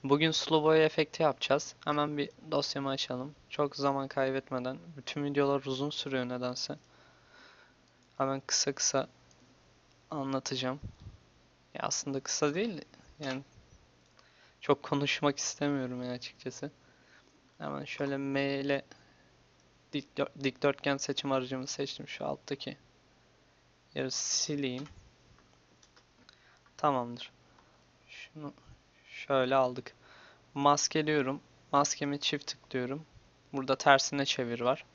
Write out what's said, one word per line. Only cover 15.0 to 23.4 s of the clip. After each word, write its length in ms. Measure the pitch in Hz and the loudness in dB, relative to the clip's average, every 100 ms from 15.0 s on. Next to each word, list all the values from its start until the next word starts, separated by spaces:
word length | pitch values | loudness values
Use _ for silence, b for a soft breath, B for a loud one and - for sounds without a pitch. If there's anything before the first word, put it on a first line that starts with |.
| 143 - 147 139 | 0 2 0 0
istemiyorum 640 | - - 147 143 127 123 | -6 -2 -2 0 -4 -6
ya 100 | 123 | -6
açıkçası. 580 | 123 - - 131 - 143 - b b b b b _ _ _ | -8 -10 -10 -10 -8 -12 -12 b b b b b _ _ _
Hemen 260 | 147 143 | -8 -6
şöyle 320 | 143 - 139 139 | -6 -4 -4 -2
M 440 | 139 139 139 139 | -2 0 0 -2
ile 220 | 139 139 - B B B B _ _ _ _ _ _ | 0 -2 -4 B B B B _ _ _ _ _ _
dikdör-, 520 | 147 - - 139 - | -8 -6 -4 -4 0
dikdörtgen 520 | 139 123 143 139 - 139 | -4 2 0 2 0 -2
seçim 360 | - - 143 | -2 -4 0
aracımı 340 | 135 127 131 135 | 0 0 -4 -6
seçtim. 420 | - 139 - 143 | -6 -6 -8 -12
Şu 180 | - - | -6 -6
alttaki 500 | - - 139 - - _ _ _ _ _ _ | -6 -6 -8 -8 -12 _ _ _ _ _ _